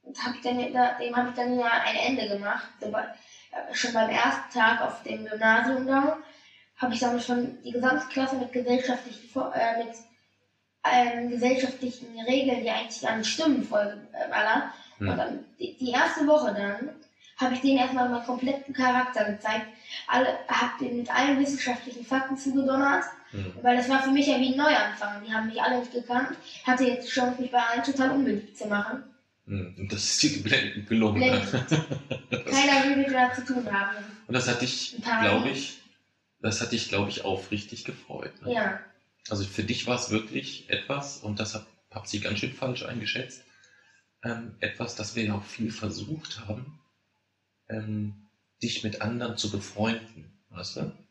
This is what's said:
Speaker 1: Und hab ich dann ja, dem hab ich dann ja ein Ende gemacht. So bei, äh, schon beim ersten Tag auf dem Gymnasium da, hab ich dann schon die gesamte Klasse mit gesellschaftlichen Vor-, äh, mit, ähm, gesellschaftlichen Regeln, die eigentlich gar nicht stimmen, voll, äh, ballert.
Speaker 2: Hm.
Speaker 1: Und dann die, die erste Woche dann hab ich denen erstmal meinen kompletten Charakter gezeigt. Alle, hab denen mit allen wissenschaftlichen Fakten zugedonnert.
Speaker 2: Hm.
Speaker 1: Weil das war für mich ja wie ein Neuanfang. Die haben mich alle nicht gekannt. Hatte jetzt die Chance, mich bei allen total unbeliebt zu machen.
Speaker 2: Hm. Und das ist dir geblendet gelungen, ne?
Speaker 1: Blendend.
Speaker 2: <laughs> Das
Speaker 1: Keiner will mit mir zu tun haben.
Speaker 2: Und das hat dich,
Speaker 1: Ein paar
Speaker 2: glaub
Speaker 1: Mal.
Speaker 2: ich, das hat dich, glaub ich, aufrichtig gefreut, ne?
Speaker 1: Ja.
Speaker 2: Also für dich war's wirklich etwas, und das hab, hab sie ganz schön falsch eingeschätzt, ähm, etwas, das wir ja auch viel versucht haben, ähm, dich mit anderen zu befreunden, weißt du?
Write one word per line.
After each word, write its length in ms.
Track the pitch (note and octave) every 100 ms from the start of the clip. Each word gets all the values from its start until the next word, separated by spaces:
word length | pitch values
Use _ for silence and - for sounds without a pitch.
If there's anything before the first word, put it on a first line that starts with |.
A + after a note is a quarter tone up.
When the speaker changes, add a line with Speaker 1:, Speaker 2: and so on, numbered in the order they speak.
Speaker 1:
Und 160 | - C4+ A#3+
hab 80 |
ich 60 | B3
dann 160 | B3 B3
ja, 380 | B3 B3 B3 -
dem 160 | A#3+ A#3+
hab 120 | B3
ich 40 | B3
dann 220 | B3 B3
ja 120 | A#3+ A#3 -
ein 100 | -
Ende 320 | - C4+ G#3 G3+
gemacht. 300 | G3+ - - -
So 100 | G#3+
bei, 120 | A3
äh, 720 | - - - - - - -
schon 180 | - A#3+
beim 180 | A3+ A3
ersten 420 | A3+ A#3+ - -
Tag 280 | B3 A3+ A#3
auf 200 | - -
dem 220 | - A3 A3
Gymnasium 600 | A3 A3 A#3 B3 C4 C4
da, 320 | C4+ C#4+ D#4 - - - - _ _
hab 140 | B3
ich 80 | A3+
dann 200 | B3 A#3+
schon 420 | - B3 A#3+ -
die 100 | B3
gesamte 340 | B3 B3+ D4 -
Klasse 280 | C4+ C4 C4+
mit 160 | B3
gesellschaftlichen 760 | B3 B3 B3+ B3+ A#3+ - - -
Vor-, 240 | C4+ -
äh, 300 | - A3+ A3+
mit, 100 | A3+ - - _ _ _ _ _ _ _ -
ähm, 400 | B3 A#3+ A#3+ A#3+
gesellschaftlichen 880 | A#3+ B3 C4 C4 - B3+ - - A3+
Regeln, 420 | A3+ C#4 C4+ A#3
die 80 | A3
eigentlich 320 | - A#3 -
gar 140 | - A3
nicht 100 | G#3+
stimmen, 320 | - D#4+ B3
voll, 360 | - G#3 G3+ - -
äh, 160 | - -
ballert. 400 | - G#3+ A3 - - - -
Speaker 2:
Hm. 100 | G2+
Speaker 1:
Und 80 | F2
dann 260 | - - - _
die, 180 | - -
die 140 | B3
erste 360 | B3 D#4+ - D4
Woche 280 | D4+ A#3+
dann 360 | G3+ G3+ G3+ C#4+ - - _ - -
hab 160 | B3+
ich 80 | B3
denen 180 | C#4 C4+
erstmal 300 | B3 C4 B3
meinen 160 | A#3+
kompletten 500 | B3+ B3 B3+ C#4 -
Charakter 500 | C4 B3+ B3 B3+ A3 G#3
gezeigt. 340 | G#3 A3+ A3 - - - - -
Alle, 200 | B3+ C4 - -
hab 300 | - B3+ -
denen 200 | B3+ A#3+
mit 160 | A#3+
allen 240 | B3 C#4+ C4+
wissenschaftlichen 680 | C#4 - B3+ A#3+ C4 A#3+
Fakten 320 | A#3+ C4 C4+ C4+
zugedonnert. 680 | C4+ C4+ C4 C4+ C#4+ - - - -
Speaker 2:
Hm. 220 | G#3+ F#3 -
Speaker 1:
Weil 140 | B3 B3
das 120 | B3
war 140 | C4
für 80 | C4+
mich 160 | C#4+ C#4+
ja 120 | B3+
wie 120 | B3+
ein 40 | C4
Neuanfang. 640 | D4+ D4 G3+ - G#3 G#3
Die 80 | A3
haben 140 | A3 A3
mich 120 | A#3
alle 160 | B3+ B3
nicht 120 | A#3+
gekannt. 440 | A#3+ - B3 C#4 - - -
Hatte 200 | - B3+
jetzt 220 | B3+ A#3+ -
die 40 |
Chance, 280 | - B3 B3
mich 80 | B3
bei 80 | B3
allen 240 | A#3+ A#3+
total 260 | C4+ C4+ C4+
unbeliebt 440 | C4+ B3 G3+ - -
zu 100 | G#3+
machen. 380 | G3+ G#3 B3+ - _ _ _ -
Speaker 2:
Hm. 280 | G2+ F2 F2+
Und 140 | G2+
das 100 | G2+
ist 180 | - -
dir 100 | D3 -
geblendet 500 | G#2 C3+ - - -
gelungen, 320 | A2+ G#2+ G#2+
ne? 100 | B2+ B2 G#2
Speaker 1:
Blendend. 360 | A#2+ - D#3 - - - - -
Speaker 2:
<laughs> 0 |
Das 140 | B2
Speaker 1:
Keiner 400 | - C4+ C#4 C#4 C4+
will 80 | C#4
mit 120 | C#4
mir 200 | B3+ B3
zu 100 | B3+
tun 260 | B3 B3+ G#3+
haben. 260 | G3+ G3+ G3+ - - -
Speaker 2:
Und 80 |
das 140 | B2 B2
hat 140 | -
dich, 320 | B2+ - - -
Speaker 1:
Ein 40 |
paar 200 | A#3+ A3+
Speaker 2:
glaub 180 | A3+ -
Speaker 1:
Mal. 100 | C3+
Speaker 2:
ich, 280 | C#3 - - - _ _ _ _ _
das 200 | A2 G2+
hat 120 | A#2
dich, 160 | A#2 -
glaub 200 | G2 G2+
ich, 160 | -
aufrichtig 600 | G2 F#2 - G#2 - -
gefreut, 480 | - - - - - -
ne? 100 | -
Speaker 1:
Ja. 260 | A#3+ G3+ F#3+ - _ _ _ -
Speaker 2:
Also 160 | G#2
für 180 | G2 -
dich 220 | G2+ B2 -
war's 240 | A#2+ -
wirklich 580 | A2 - C3+ - - -
etwas, 480 | - - C#3 C#3 -
und 200 | G#2+ G#2
das 140 | G#2
hab, 120 | G#2+ - _ _
hab 160 | G#2+ -
sie 140 | G#2+
ganz 180 | - G#2
schön 120 | -
falsch 320 | - C3 B2
eingeschätzt, 600 | - B2 G#2 A#2+ C3 - _ _ _ _ _ _ _ _
ähm, 320 | A#2+ A2+ A#2 -
etwas, 340 | - - A#2 -
das 180 | G#2+ A#2
wir 80 |
ja 100 | G#2+
auch 100 | G2+
viel 260 | - - A2
versucht 680 | - G#2 F2+ G2+ D#3 - G#2+ G2
haben, 320 | G#2+ C3 - _ _ _ _ _ _ _ _ _
ähm, 460 | A2 G#2+ G#2+ G#2 G2+ _ _ _ _
dich 200 | A#2 -
mit 200 | A2 -
anderen 340 | G#2+ A#2+ A#2+ -
zu 140 | G#2
befreunden, 840 | G2+ - G#2 A2 A2+ - D#2 D#2 _ _
weißt 260 | F2 F2+ -
du? 160 | - - _